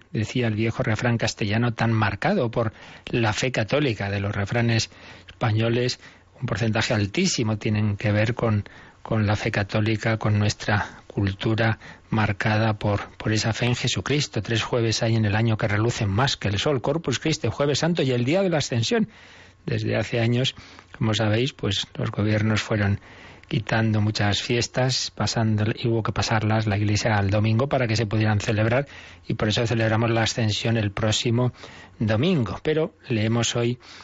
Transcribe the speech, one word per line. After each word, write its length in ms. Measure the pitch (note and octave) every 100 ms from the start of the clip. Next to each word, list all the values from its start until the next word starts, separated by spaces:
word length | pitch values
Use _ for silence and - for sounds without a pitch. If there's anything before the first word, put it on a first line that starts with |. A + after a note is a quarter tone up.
| -
decía 360 | C3 G#2 C3 A#2+
el 60 |
viejo 300 | G#2 A2+ -
refrán 340 | B2 G#2+ B2 A#2
castellano 560 | A2+ - G#2 G#2+ A#2+
tan 180 | A2+ A#2
marcado 580 | A2+ G#2 G2 D3 G3+ A#2+
por 200 | A#2+ A2 - - - -
la 260 | B2 A#2
fe 180 | G#2 C3
católica. 600 | A#2+ A2 C#3 D3 G#2+ G2+
De 80 | G2+
los 160 | G2+ G2+
refranes 560 | G2+ A#2+ A#2 A2+ - - - - -
españoles, 760 | - A#2+ G#2+ A2+ A#2 B2 - - - - -
un 60 | B2+
porcentaje 480 | G2+ A2+ A2 G#2+
altísimo 640 | A2 G#2 - F#3 - A2 G#2+
tienen 400 | A#2 G#2+ G#2+ G2+
que 140 | G#2+
ver 240 | G#2 A2 A#2+
con, 340 | A#2 G#2+ - - - -
con 240 | - A2+ G#2
la 100 | G#2
fe 140 | A#2+
católica, 680 | G#2 G#2 A2 G#2+ A2 A2+ A2
con 200 | A#2 G#2
nuestra 600 | G#2 - - G#2 - - -
cultura 720 | - G2+ F#2+ - A2 A2+ A2+ - - -
marcada 680 | A2+ G#2 G#2 A2 G#2+ A2 G#2
por, 320 | G#2+ G2+ - -
por 160 | -
esa 200 | A2 A2+
fe 120 | A2 A#2+
en 100 | B2
Jesucristo. 680 | B2+ - - C#3+ C#3 -
Tres 180 | G2+ A2+
jueves 400 | - B2 A2+ G#2
hay 140 | A#2 A2+
en 100 | G#2+
el 100 | G#2
año 220 | A#2 G#2+
que 100 | A#2
relucen 440 | G#2 A2+ - G#2
más 260 | G2 C3+ -
que 120 | G#2
el 100 | G2+
sol, 240 | D#3 C#3
Corpus 340 | C3+ D3+ E3+ A#2+
Christi, 300 | D#3+ D#3 A#2+
Jueves 320 | - C#3+ C3+
Santo 240 | D#3+ F3
y 80 | C#3
el 120 | B2
Día 200 | A#2+ F3
de 80 | G3
la 80 | E3
Ascensión. 500 | - A#2+ A2+ A#3 - - - - - - -
Desde 300 | A2+ A2 A2+
hace 240 | A2 A#2+
años, 340 | A#2 A#2+ C3 - - - - -
como 200 | A2+ G#2+
sabéis, 380 | G#2+ G#2+ C3
pues 340 | - - G2 - -
los 160 | A#2
gobiernos 500 | A2 G#2 G#2+ G#2+ G#2+
fueron 380 | - G#2+ G2+ G2+ - - - - -
quitando 540 | - G#2+ A2+ A2+ G#2+
muchas 400 | G#2 G#2+ G#2 G2+
fiestas, 680 | - A#2+ A#2 - B2+ B2+ -
pasando, 520 | - - - A2 G#2+ G#2+ -
y 120 | A#2+
hubo 140 | A#2
que 100 | G#2+
pasarlas 540 | G#2 G#2+ A2 G#2+ A2 G#2+
la 140 | G2+
Iglesia 360 | G#2 G#2+ A#2+ G#2+
al 140 | G2+
domingo 400 | G#2+ G#2+ A2 C#3
para 160 | C#3 A#2+
que 100 | G#2+
se 120 | A2
pudieran 320 | A2 G#2+ G#2
celebrar, 480 | A2 G#2 A2 A#2+ D3 - - - -
y 80 | A2+
por 140 | G#2+
eso 180 | G#2 A#2
celebramos 420 | A#2 A2 A2 A2+
la 140 | A#2
Ascensión 540 | A2 - A2 G#2 A#2 A2+
el 120 | G#2
próximo 640 | - A2 G#2+ B2 A#2 B2 - - - - -
domingo. 600 | A2 G#2+ F3 F3+ A2 -
Pero 320 | - D#3 D#3+ - -
leemos 480 | A2+ A2 A#2 A#2 B2
hoy, 220 | A#2+ B2 - -